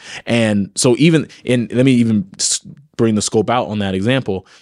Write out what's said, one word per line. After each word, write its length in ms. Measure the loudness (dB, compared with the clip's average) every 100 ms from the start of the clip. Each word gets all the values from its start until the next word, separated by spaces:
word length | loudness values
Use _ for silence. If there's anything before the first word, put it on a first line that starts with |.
| -18 -16 -4
And 460 | 0 0 0 -2
so 220 | 0 0 4
even 300 | 4 2 -2 -12
in, 260 | -4 -2 -2
let 140 | 0 2
me 60 |
even 360 | 4 2 0 -2 -6
s-, 260 | -6 -6 -8 -20 _ -2
bring 180 | 0
the 80 | 0
scope 300 | 0 -2 0
out 160 | -2 -2
on 100 | -4
that 160 | -4
example, 540 | -2 0 -2 -2 -8 -10 -20